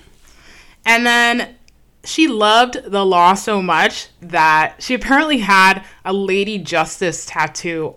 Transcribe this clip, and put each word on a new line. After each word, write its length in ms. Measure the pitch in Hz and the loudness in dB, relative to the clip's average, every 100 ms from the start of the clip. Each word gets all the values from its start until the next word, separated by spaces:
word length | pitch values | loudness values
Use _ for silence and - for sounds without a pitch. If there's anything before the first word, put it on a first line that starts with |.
| _ _ _ _ _ - - _ | _ _ _ _ _ -20 -20 _
And 220 | 220 233 240 | 0 2 2
then 480 | 240 240 240 - - _ _ _ _ | 2 2 0 -6 -12 _ _ _ _
she 240 | - - 311 | -10 0 0
loved 560 | 220 208 220 247 - | 2 2 4 2 -2
the 220 | - 196 196 | -6 -2 0
law 280 | 180 175 | 4 4
so 280 | 202 - 202 | 4 0 -4
much 460 | 185 160 208 - - _ | 0 0 0 -2 -16 _
that 600 | 175 170 156 156 156 - | -8 0 2 2 0 -4
she 120 | - | -6
apparently 440 | 254 - 277 311 277 | -6 0 0 0 -2
had 460 | 196 196 190 190 - - | 2 4 4 2 -4 -14
a 80 | 185 | -6
Lady 460 | 196 196 196 202 214 | -4 -2 -2 -2 -6
Justice 640 | 143 165 160 - 180 160 | -6 -4 -4 -4 -6 -6
tattoo 720 | - 165 156 - 180 165 156 | -10 -6 -6 -6 -8 -6 -8